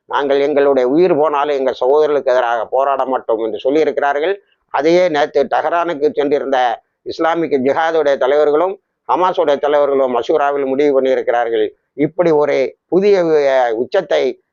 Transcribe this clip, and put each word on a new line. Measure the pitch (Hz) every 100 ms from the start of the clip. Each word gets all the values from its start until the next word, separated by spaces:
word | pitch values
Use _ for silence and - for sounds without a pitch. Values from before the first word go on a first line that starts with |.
"நாங்கள் | - 120 143 139
எங்களுடைய | 143 143 139 135 127
உயிர் | 151 180 151
போனாலும் | 156 147 147 143
எங்கள் | 131
சகோதரர்களுக்கு | 110 127 147 151 147 131
எதிராக | 127 120 120 104
போராட | 127 139 135
மாட்டோம்" | 127 127 - 113
என்று | 113 104 131
சொல்லியிருக்கிறார்கள். | 151 151 117 143 143 165 202 _ _ _
அதையே | 135 151 175 180
நேற்று | 147 147 143 123
டஹரானுக்கு | 123 143 170 170 151 147
சென்றிருந்த | 147 139 143 135 135 123 110 _ _
இஸ்லாமிக் | 123 - 160 170 160 139
ஜிஹாதுடைய | 127 139 165 165 143 135
தலைவர்களும் | 135 147 151 147 185 196 _ _ -
ஹமாஸுடைய | 131 185 180 156 139
தலைவர்களும் | 147 147 143 139 131 123
மசூராவில் | 117 156 143 143 135
முடிவு | 135 147 135
பண்ணியிருக்கிறார்கள். | 131 123 113 120 117 113 107 - _
இப்படி | - 151 - 170
ஒரு | 151 143 139 127 - -
புதிய, | 175 202 196
அஹ், | 165 156 139 131 120
உச்சத்தை | 110 123 196 170 156 135 - _